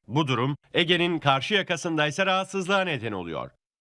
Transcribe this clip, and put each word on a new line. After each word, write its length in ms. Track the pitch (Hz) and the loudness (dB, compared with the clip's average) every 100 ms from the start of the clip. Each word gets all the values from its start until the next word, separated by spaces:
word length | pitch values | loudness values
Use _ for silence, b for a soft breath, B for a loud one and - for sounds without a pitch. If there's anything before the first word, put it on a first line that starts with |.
| - | -4
Bu 180 | 123 151 | -2 0
durum 300 | 123 127 147 _ | 0 0 -2 _
Ege'nin 440 | - 170 175 175 165 | 0 2 2 2 0
karşı 360 | 143 165 - | 2 2 2
yakasındaysa 720 | 208 170 170 175 160 151 147 190 | -2 0 -2 -2 0 0 0 0
rahatsızlığa 580 | 190 190 196 180 196 | 0 0 -4 0 0
neden 280 | 185 139 113 | 0 -2 -4
oluyor. 380 | 101 87 76 64 _ _ _ | -6 -6 -6 -8 _ _ _